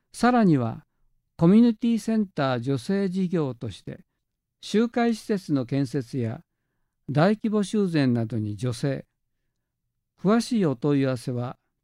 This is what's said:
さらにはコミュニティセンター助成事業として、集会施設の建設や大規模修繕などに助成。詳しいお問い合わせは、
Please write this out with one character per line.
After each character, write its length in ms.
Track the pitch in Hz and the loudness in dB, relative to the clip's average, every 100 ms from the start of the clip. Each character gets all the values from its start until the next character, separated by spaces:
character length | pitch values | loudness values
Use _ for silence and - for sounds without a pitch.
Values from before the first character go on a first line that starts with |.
| _ | _
さ 180 | - 233 | 0 2
ら 120 | 247 | 4
に 140 | 202 143 | 4 4
は 280 | 117 120 - _ _ _ _ - | 0 -6 -16 _ _ _ _ 2
コ 100 | 170 | 6
ミ 120 | 214 | 8
ュ 20 | |
ニ 140 | 240 220 | 6 4
テ 120 | 233 | 0
ィ 120 | 226 | -2
セ 180 | - 220 | 0 -2
ン 100 | 196 | -2
タ 280 | - 135 123 | -2 -2 -2
ー 80 | |
助 140 | 123 135 | -2 -4
成 320 | - 196 196 | -2 -2 -2
事 180 | 185 185 | -2 -2
業 260 | 175 143 | 0 -2
と 160 | 120 117 | -4 -10
し 120 | 90 | -12
て、 180 | - - _ _ _ _ _ _ | -14 -16 _ _ _ _ _ _
集 260 | - 202 233 | -2 0 0
会 260 | 247 233 | 0 0
施 120 | 220 - | -2 -4
設 260 | 208 - | -6 -2
の 140 | 143 120 | -4 -2
建 220 | 139 139 | -2 -2
設 300 | 147 120 135 | -4 -6 -4
や 220 | 113 117 - _ _ _ _ _ - | -4 -6 -14 _ _ _ _ _ -6
大 260 | 135 180 214 | 0 2 0
規 140 | 226 | -2
模 140 | 214 | -2
修 240 | 196 214 196 | -2 0 0
繕 260 | 160 131 | 2 2
な 120 | 120 113 | 0 -2
ど 120 | 113 | -4
に 200 | 104 101 | -6 -4
助 140 | 127 | -6
成。 340 | 117 143 135 - _ _ _ _ _ _ _ _ _ _ _ | -4 -4 -6 -10 _ _ _ _ _ _ _ _ _ _ _
詳 180 | 180 226 | 0 2
し 200 | 226 233 | 0 0
い 60 | 170 | 0
お 120 | 127 | 0
問 240 | 147 143 | 0 0
い 40 | 135 | 0
合 40 | |
わ 80 | 127 | -2
せ 160 | 139 | -6
は、 240 | 123 120 - _ _ | -6 -8 -12 _ _